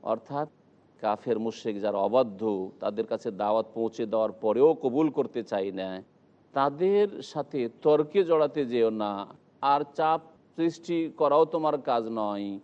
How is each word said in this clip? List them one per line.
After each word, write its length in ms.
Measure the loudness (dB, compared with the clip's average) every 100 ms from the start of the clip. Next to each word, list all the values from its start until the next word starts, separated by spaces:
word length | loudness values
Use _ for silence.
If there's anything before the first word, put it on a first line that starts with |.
অর্থাৎ 460 | -2 -4 -4 -6 -6 _ _ _ _ _
কাফের 380 | -2 -2 -2 -2
মুশরিক 420 | -2 -4 -6 -2
যারা 160 | -2 0
অবাধ্য, 720 | 2 2 2 -2 -2 -2 -4 -6
তাদের 260 | -6 -4 -4
কাছে 260 | -4 -6
দাওয়াত 340 | -4 0 0 -2
পৌঁছে 320 | -4 -6 -4 -2
দেওয়ার 260 | 0 0
পরেও 420 | 0 0 4 4
কবুল 360 | 4 0 2 0
করতে 340 | 0 -4 -4
চাই 280 | -4 -4 -4
না, 320 | -4 -8 -8 -14 _ _ _ _
তাদের 680 | -2 0 0 0 2 0 -2
সাথে 480 | -10 -8 -6 -4 -4 0
তর্কে 420 | 2 4 4 2
জড়াতে 420 | 4 4 2 0 0
যেও 240 | 2 2
না, 360 | 2 -4 -4 -8 -16 _ _
আর 200 | 2 2 0
চাপ 280 | -2 0 0 -4 -20 _ -2
সৃষ্টি 560 | -2 -2 -6 -4 -4 0
করাও 280 | 4 4 4
তোমার 360 | 2 -2 -2
কাজ 220 | 0 -2 -2
নয় 480 | -4 -2 -4 -6 -10